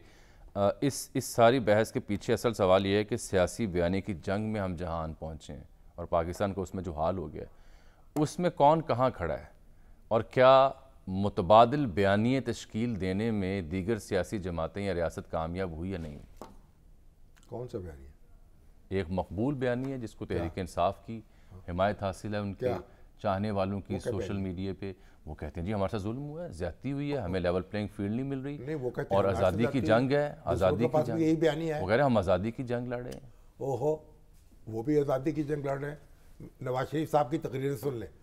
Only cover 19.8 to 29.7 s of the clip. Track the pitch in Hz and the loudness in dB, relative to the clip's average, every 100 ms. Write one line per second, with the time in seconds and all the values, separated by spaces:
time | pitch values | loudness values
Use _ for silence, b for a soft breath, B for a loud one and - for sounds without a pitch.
19.8 | 135 135 110 - 104 90 82 98 90 - | -4 -6 -8 -10 -4 -2 -2 -4 -6 2
20.8 | 87 101 - 110 - b b 92 - 87 | 0 0 -10 -12 -12 b b -16 -8 0
21.8 | 101 101 98 87 110 104 101 95 127 101 | 2 2 -4 -4 -6 -4 -4 -2 -2 -2
22.8 | - b b - 107 95 107 98 95 101 | -8 b b -6 -2 0 0 0 0 -2
23.8 | - 98 - 101 92 101 95 90 95 92 | -4 -6 -4 -4 -4 -4 -4 -4 -6 -6
24.8 | 101 95 b b - 76 76 87 85 107 | -8 -12 b b -14 -10 -8 -6 -4 -2
25.8 | 95 110 95 120 147 156 175 82 87 - | -2 -2 -4 -6 -8 -10 -12 -6 -8 -6
26.8 | 127 139 143 143 92 92 87 90 87 104 | -6 -4 -2 -4 -2 0 0 0 -2 -4
27.8 | 101 - 101 113 135 135 135 147 143 156 | -6 -4 -4 -2 -4 -6 -6 -8 -8 -4
28.8 | 127 113 113 98 98 95 95 90 123 | -4 -4 0 2 2 4 2 2 0